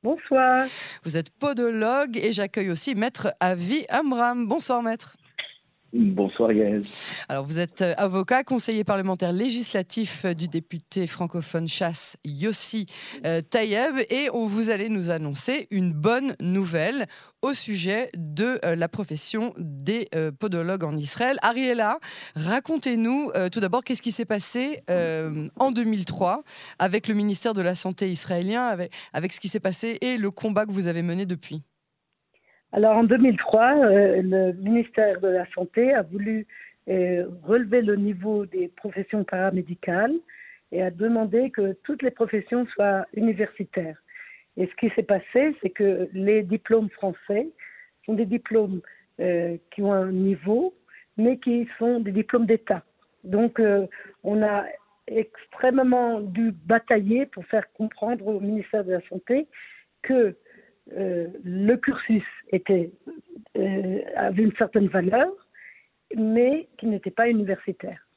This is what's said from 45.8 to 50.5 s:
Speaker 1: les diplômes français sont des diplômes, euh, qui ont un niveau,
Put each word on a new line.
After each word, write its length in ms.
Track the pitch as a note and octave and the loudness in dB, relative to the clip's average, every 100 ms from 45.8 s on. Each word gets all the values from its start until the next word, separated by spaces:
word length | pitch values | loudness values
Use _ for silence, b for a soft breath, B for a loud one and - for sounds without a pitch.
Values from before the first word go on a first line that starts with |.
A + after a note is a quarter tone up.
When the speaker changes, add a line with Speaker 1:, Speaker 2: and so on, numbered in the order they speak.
| G3+ F#3 F#3 | 2 2 -2
Speaker 1:
les 280 | F#3+ G3 G#3+ | -2 2 2
diplômes 460 | F#3+ A3 - A3+ A3 | 2 -4 2 2 2
français 600 | - G3 F3+ - G#3 D4+ - B B B _ - | -4 -6 -6 -4 -4 -4 -8 B B B _ -4
sont 80 | |
des 100 | G#3+ | -2
diplômes, 560 | A3 A#3 - A3 G#3+ F#3 - B B - | 0 -2 0 2 2 -2 -8 B B -4
euh, 380 | F3+ F3 E3+ E3+ _ | 0 0 0 -4 _
qui 80 | - | -4
ont 100 | G3+ | 0
un 180 | G3 F#3+ | 2 0
niveau, 600 | F#3 F#3+ F#3+ F3+ | 0 2 0 0